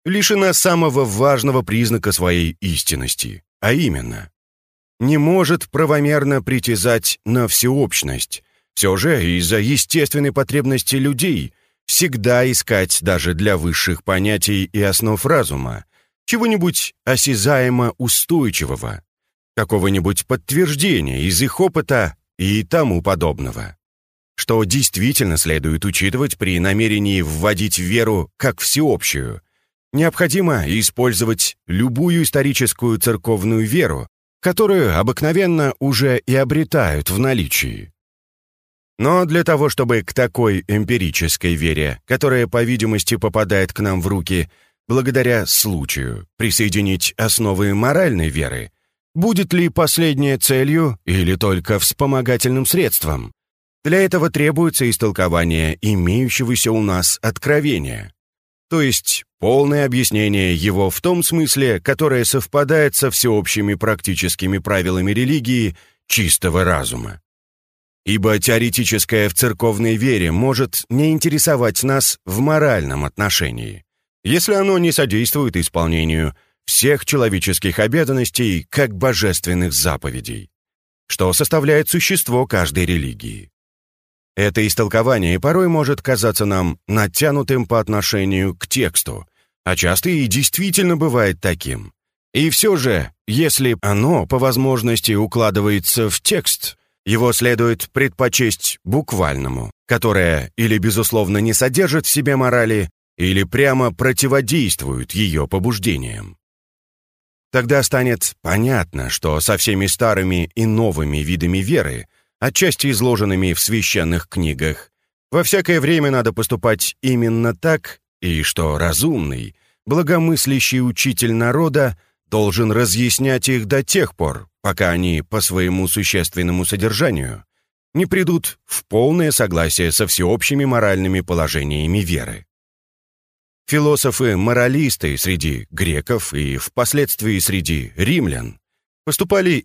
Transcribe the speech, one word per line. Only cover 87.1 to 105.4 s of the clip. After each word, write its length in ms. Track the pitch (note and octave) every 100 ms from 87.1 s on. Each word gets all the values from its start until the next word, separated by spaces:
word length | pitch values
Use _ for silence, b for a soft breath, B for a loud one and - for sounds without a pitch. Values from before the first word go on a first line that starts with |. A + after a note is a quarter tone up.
| - D3+ C#3+ B2 C3 G#2+
по 140 | A#2
отношению 760 | G#2 G#2 - G2+ F#2+ F#2+ F#2+ F2+
к 120 | -
тексту, 580 | C3+ F#2 - - A1 - _ _ _
а 120 | F2+ F2+
часто 340 | E2+ F#2 F#3
и 180 | E3 A#2+
действительно 680 | A#2 C#3 - G3 F3 F3+ D#3+
бывает 420 | D#3+ A#2+ G2+ E2
таким. 540 | F#2+ E2+ C2 B1 G2 - _ _ _
И 160 | A2+ D#3
всё 260 | - A3 F3
же, 360 | B2+ F#2 - - -
если 500 | A#2 D#3+ - B2+ A2+
оно 460 | G2+ G2+ C3 D#3+ D#2+
по 100 | C3
возможности 760 | C3 A#2+ C3+ B2 A#2 A2+ -
укладывается 960 | G#2 G#2+ A#2+ A2 G2 G#2 G2+ - B2 A2
в 100 | -
текст, 560 | - F#3 - - - - _ _ F#2+
его 260 | A2 A#2+
следует 580 | A2+ B2 A#2 A#2 A2+ -
предпочесть 880 | C3+ C3+ - B2 - A#2 - - -
буквальному, 880 | F2 C3+ - G2+ D#2 C2+ C2+ B1+ A1 - -
которое 640 | A#2 A2+ G2 F2 D2+ B1 -
или, 200 | A2+ A2
безусловно, 600 | A2 F2+ - A2+ F#2+ G#2
не 160 | A2+
содержит 520 | G#2+ C3 B2+ F3+ D#3 -
в 40 |
себе 260 | D3 C#3 C3+
морали, 540 | B2+ B2 A2+ G#2+ F2 - _ -
или 260 | F2+ F#2+
прямо 500 | F2+ A#2+ C#3 C3 B2
противодействует 1200 | - C3 - C3+ C#3 A#2 D#3+ G#2 - C2+ B1+ B1
её 340 | F#2 G2+ D2+